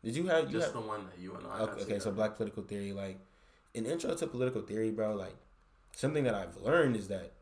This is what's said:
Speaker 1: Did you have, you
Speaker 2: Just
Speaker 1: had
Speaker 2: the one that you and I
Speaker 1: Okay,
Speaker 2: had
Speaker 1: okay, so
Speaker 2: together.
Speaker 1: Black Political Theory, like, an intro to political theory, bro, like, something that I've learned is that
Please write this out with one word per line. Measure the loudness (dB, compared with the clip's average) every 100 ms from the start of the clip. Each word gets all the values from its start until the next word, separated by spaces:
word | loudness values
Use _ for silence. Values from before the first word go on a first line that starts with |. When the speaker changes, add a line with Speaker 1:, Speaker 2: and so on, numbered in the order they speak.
Speaker 1:
Did | -4 -2
you | 4
have, | 4 4
you | 2
Speaker 2:
Just | 0
Speaker 1:
had | 0
Speaker 2:
the | -4
one | -6 -6
that | -10
you | -10
and | -10 -8
I | -2
Speaker 1:
Okay, |
Speaker 2:
had | -2
Speaker 1:
okay, | -2
so | -2
Speaker 2:
together. | 0 0
Speaker 1:
Black | 2 2 2
Political | -4 -4
Theory, | -6 -6 -4
like, | -4 -6 -8 -14 -20 -20 _ _
an | -4 -2
intro | -2 0
to | -2 -2
political | 0 0 0
theory, | -4 0 0
bro, | 2 0 0
like, | -4 -10 -20 -20 _ _ _ -2
something | 0 2
that | 2
I've | 2 -2 -4
learned | 4 6 6
is | 4 0
that | -4 -6 -16